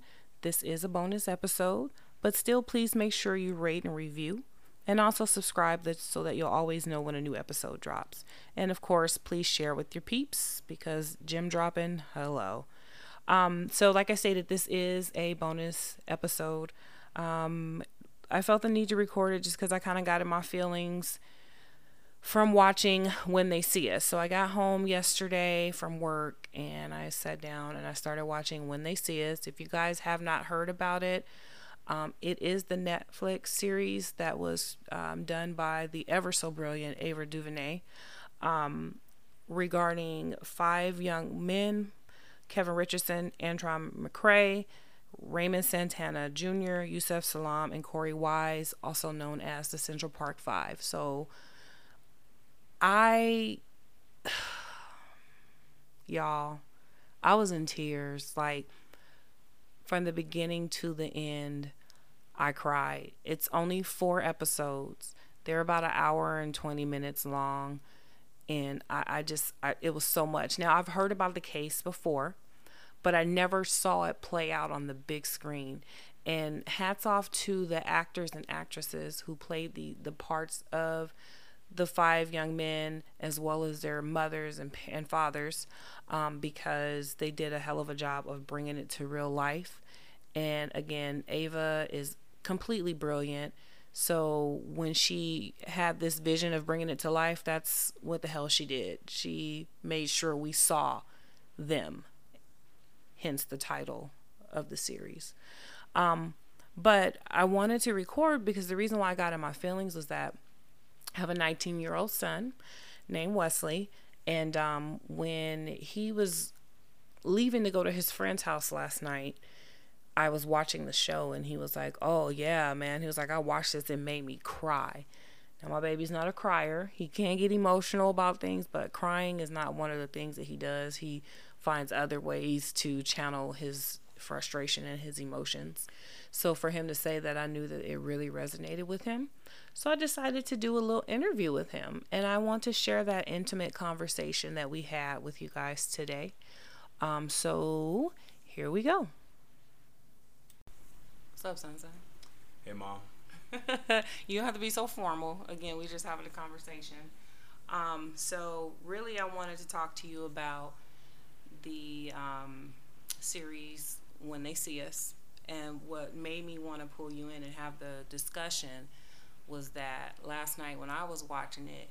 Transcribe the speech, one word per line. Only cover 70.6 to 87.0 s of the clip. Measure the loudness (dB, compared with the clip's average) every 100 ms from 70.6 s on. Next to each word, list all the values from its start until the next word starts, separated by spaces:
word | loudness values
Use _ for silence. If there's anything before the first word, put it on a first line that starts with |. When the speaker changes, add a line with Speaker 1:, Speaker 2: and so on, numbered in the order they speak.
| 6 6
Speaker 1:
I've | 6
heard | 2 4
about | 4 2
the | 0
case | -4 -4 -2 -2
before, | -2 -2 0 2 0 -4 -14 -14 -14 -14 -16 0
but | 6
I | 6
never | 6 6 6 4
saw | 4 4 6 6
it | 4 0
play | -2 0 2
out | 2 0
on | -2 -4
the |
big | -6 -4 -4
screen. | -2 -4 -4 -6 -6 -8 -10 -14 -14 -8 0
And | 0 0 -2 -4
hats | 0 0 2 4
off | 4 2
to | -2 0 0
the | 2 0 4
actors | 4 4 -2 -4
and | -6 -6
actresses | -6 -6 -8 -6 -4 -6 -6
who | -8 -8
played | -4 -4 -4
the, | -8 -10 -8
the | -8
parts | -8 -2 -2 -2 -8 -4
of | 0 0 0 -4 -8 -16 -16 -16 -16 -6
the | 0 2
five | 6 8 8 4
young | 0 0 0
men, | 0 0 -2 -4 -8 -6
as | -4 0
well | 0 2
as | 0 -2
their | -2 -2
mothers | 0 2 2 0 -6 -6
and | -8
pa-, | -8 -8
and | -6 0
fathers, | 2 2 2 -4 -6 -8 -12 -14 -14 -4
um, | 0 0 0
because | -6 -4 -2 0 0 -2